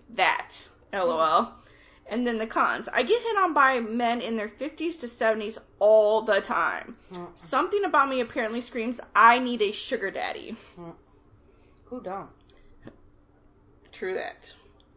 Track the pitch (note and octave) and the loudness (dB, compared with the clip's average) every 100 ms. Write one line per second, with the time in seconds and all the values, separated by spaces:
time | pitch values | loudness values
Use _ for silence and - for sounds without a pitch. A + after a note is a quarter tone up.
0 | - - E3+ - - - - _ _ G3+ | -10 0 0 0 -6 -14 -16 _ _ -2
1 | F3 D#3+ D#3+ E3 A#3 - - - - _ | 0 2 4 4 2 -8 -20 -20 -20 _
2 | - A3+ A#3+ A3 A3+ D#4+ A#3+ A#2+ A#3 - | -8 -4 -2 -2 -4 0 0 0 -2 -2
3 | A#3+ A#4+ A4+ G#4 F#4 D4 C4+ C4 A3 A#3 | 0 0 0 0 2 4 4 2 -2 -2
4 | A#3 A#3+ G#3+ A3+ G#3+ - C#4+ - D#4+ - | -2 -2 -4 -4 -6 -8 -10 -6 -8 -8
5 | A#3+ - A3 A3 G#3 - - _ G#3 A3 | -12 -2 0 0 -4 -10 -20 _ 6 8
6 | G#3 A3 A3+ G3 - E3 D3+ F2 - - | 6 2 2 0 2 0 0 -2 -10 -18
7 | - F3+ E3+ - - C4 F4+ G4+ F#4 D4+ | -16 -16 -14 -18 -4 -2 0 -2 2 2
8 | C4+ C4 A#3 C#4+ A3 A#3 - A#3+ A3+ A#3+ | 2 0 -4 -4 -4 -6 -8 -6 -6 -8
9 | - - A3+ B3 B3 A#3+ G#3 G#3 - B3 | -2 6 8 6 2 0 -2 -2 -6 -6
10 | G3 - F2 D2 - A3+ - F3 E3+ - | -4 -6 -6 -8 -12 -16 -18 -18 -18 -18
11 | _ _ _ - _ _ _ _ - B3 | _ _ _ -20 _ _ _ _ -14 -12
12 | F#3+ G3 D3+ - - - - - - - | -10 -10 -12 -20 -20 -20 -20 -20 -20 -20
13 | - _ _ _ _ _ _ _ _ - | -20 _ _ _ _ _ _ _ _ -8
14 | F#3+ F#3 - - - - _ _ _ | -6 -6 -8 -14 -20 -20 _ _ _